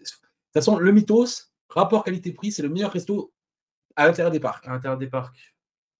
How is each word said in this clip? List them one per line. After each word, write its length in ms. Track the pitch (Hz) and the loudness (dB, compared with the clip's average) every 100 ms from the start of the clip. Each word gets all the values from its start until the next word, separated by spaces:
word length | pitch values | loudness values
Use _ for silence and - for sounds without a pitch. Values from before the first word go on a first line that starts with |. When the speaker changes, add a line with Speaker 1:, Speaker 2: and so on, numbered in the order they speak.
| - | -20
Speaker 1:
c'est, 100 | - | -20
de 120 | _ | _
toute 260 | _ _ | _ _
façon, 240 | 151 151 202 | -2 2 2
le 140 | 180 | 6
Mythos, 600 | 208 208 220 247 - - _ _ | 4 6 2 2 -4 -16 _ _
rapport 340 | - 196 214 | 0 2 2
qualité-prix, 480 | 202 185 175 - 208 | 0 -6 -8 -8 -8
c'est 120 | 208 | -6
le 60 | 147 | -4
meilleur 220 | 170 202 | -4 -4
resto 420 | 180 - 202 - _ _ _ _ _ _ - | -4 -4 -6 -8 _ _ _ _ _ _ 2
à 100 | 147 | 2
l'intérieur 260 | 170 170 | 4 0
des 100 | 156 | -2
parcs. 260 | 127 - 131 | -4 -8 -10
Speaker 2:
À 40 | |
l'intérieur 260 | 127 131 131 | -10 -6 -8
des 100 | 131 | -6
parcs. 480 | 131 127 - _ _ _ _ _ _ | -8 -10 -16 _ _ _ _ _ _